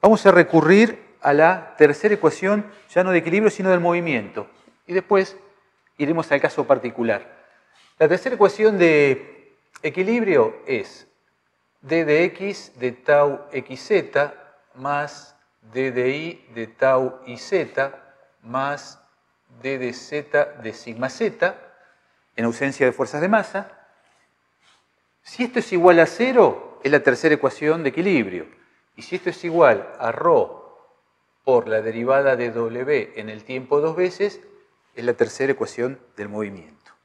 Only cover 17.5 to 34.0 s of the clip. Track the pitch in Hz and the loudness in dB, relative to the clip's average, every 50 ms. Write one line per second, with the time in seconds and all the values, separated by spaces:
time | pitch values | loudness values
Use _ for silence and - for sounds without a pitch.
17.5 | 196 180 147 113 - - 135 143 - - - _ _ _ _ _ _ _ _ 113 | -2 -2 -2 -2 -4 -6 -6 -6 -8 -16 -20 _ _ _ _ _ _ _ _ -8
18.5 | 120 - - 143 143 143 - - - _ _ _ _ _ _ _ _ _ _ _ | -6 -6 -6 -6 -8 -10 -12 -20 -20 _ _ _ _ _ _ _ _ _ _ _
19.5 | 123 117 123 131 135 131 127 123 117 - - - 151 147 143 - - 147 143 143 | _ -12 -8 -8 -6 -6 -6 -8 -8 -10 -14 -10 -10 -10 -10 -2 0 0 0 0
20.5 | - - 113 113 107 - - 120 113 113 127 135 - - 226 208 - - 175 180 | -4 -14 -14 -14 -14 -14 -16 -16 -10 -8 -8 -8 -6 -4 -6 -6 -2 -2 -2 -4
21.5 | 196 - - - _ _ _ _ _ _ _ _ _ _ _ _ _ - 117 117 | -4 -8 -20 -20 _ _ _ _ _ _ _ _ _ _ _ _ _ -4 -4 -4
22.5 | 117 - 139 139 135 - 139 127 120 - 135 127 - 147 160 190 220 220 190 - | -2 -2 -4 -6 -2 0 0 0 2 0 -6 -4 -4 -4 -2 0 0 0 0 -2
23.5 | - 190 196 - - _ _ _ _ _ _ _ _ _ _ _ _ _ _ _ | -8 -10 -10 -10 -20 _ _ _ _ _ _ _ _ _ _ _ _ _ _ _
24.5 | _ _ _ _ _ _ _ _ _ _ _ _ _ _ _ - - - 247 233 | _ _ _ _ _ _ _ _ _ _ _ _ _ _ _ -20 -8 -6 -6 -4
25.5 | - - - - 190 175 170 180 175 170 165 160 - - 233 254 262 254 202 135 | -4 -6 -6 -2 -2 4 6 6 8 8 6 4 2 -4 -4 0 4 4 4 4
26.5 | - - - - - - - 139 147 143 135 143 123 - - 160 151 147 - 131 | 2 -2 -14 -20 -20 -8 -2 0 0 2 4 2 0 2 2 0 0 2 0 -4
27.5 | - - 151 151 156 165 160 139 120 160 175 202 185 139 110 95 90 87 78 - | -2 -2 -2 -2 -2 -2 -2 -6 -4 -2 -2 0 0 0 -2 -4 -8 -12 -14 -14
28.5 | _ _ _ _ _ _ _ _ _ - - - 175 180 - 185 165 - - 175 | _ _ _ _ _ _ _ _ _ -20 -16 -12 -12 -8 -8 -8 -10 -8 -10 -4
29.5 | 160 175 165 131 110 - - - - - 123 117 113 - - 170 160 127 - - | 2 4 6 6 4 2 -2 -12 -14 -8 -6 -6 -6 -2 0 2 2 2 2 0
30.5 | - - - - _ _ _ _ _ _ _ _ _ _ _ _ _ _ _ - | -8 -20 -20 -20 _ _ _ _ _ _ _ _ _ _ _ _ _ _ _ 2
31.5 | 127 120 110 110 110 110 107 113 113 117 117 123 135 139 139 139 131 120 120 120 | 2 2 2 0 -4 -2 -2 -4 -6 -6 -2 0 0 2 2 0 0 0 -4 -6
32.5 | 110 117 117 113 117 123 135 139 151 131 104 - - 110 107 110 107 107 107 - | -4 -4 -6 -6 -6 -8 -4 -2 -2 -4 -4 -6 -12 -14 -14 -14 -14 -16 -14 -12
33.5 | 131 131 127 123 143 147 147 160 160 170 | -12 -12 -6 -2 -2 0 0 -2 -2 -2